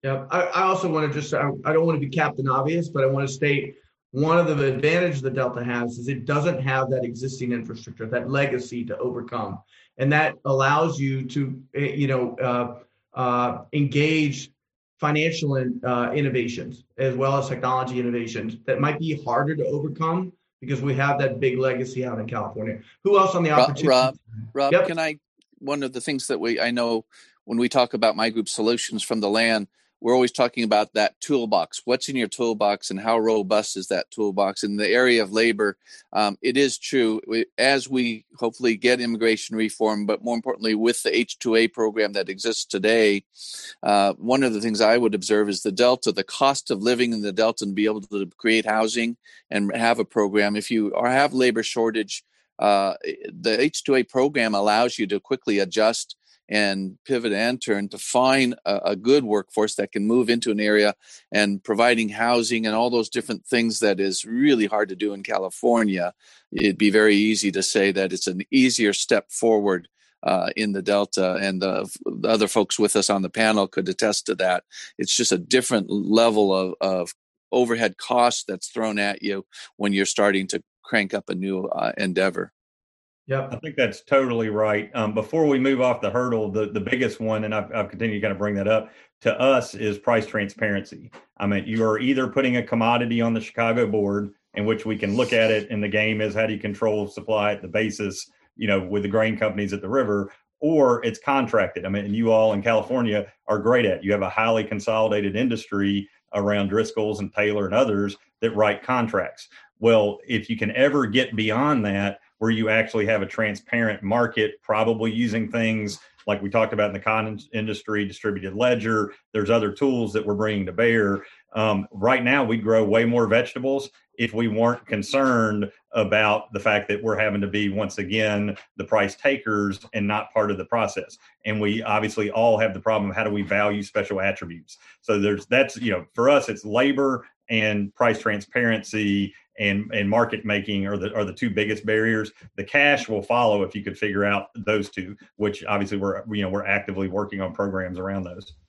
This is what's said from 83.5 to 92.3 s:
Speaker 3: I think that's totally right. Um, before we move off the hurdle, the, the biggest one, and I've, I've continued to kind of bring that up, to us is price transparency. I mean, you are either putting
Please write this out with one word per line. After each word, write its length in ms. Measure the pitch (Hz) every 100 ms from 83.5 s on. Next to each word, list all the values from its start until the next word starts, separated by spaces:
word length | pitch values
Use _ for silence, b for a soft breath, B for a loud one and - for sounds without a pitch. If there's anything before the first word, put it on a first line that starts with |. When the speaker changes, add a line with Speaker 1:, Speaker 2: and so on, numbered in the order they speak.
Speaker 3:
I 60 | 120
think 200 | 156 143
that's 260 | 120 -
totally 480 | - 139 131 117 110
right. 400 | 104 107 104 104
Um, 200 | 123 107
before 320 | 107 107 160 151
we 120 | 139
move 220 | 135 131
off 220 | 127 117
the 80 | 101
hurdle, 400 | 120 127 117 104
the, 160 | 101 107
the 140 | 107
biggest 380 | 98 127 120 -
one, 260 | 113 110
and 100 | 107
I've, 200 | 107 101
I've 140 | 113 101
continued 280 | 98 113 104
to 40 |
kind 120 | 104
of 40 | 95
bring 180 | 104 101
that 120 | 98
up, 220 | 110 107 B B _
to 180 | - 107
us 340 | 131 131 113
is 240 | 104 110 101
price 280 | - 113 -
transparency. 840 | 110 98 - 107 101 - - - B B _
I 80 | 101
mean, 180 | 101
you 180 | 101 110
are 160 | 110 107
either 280 | 127 131
putting 320 | 127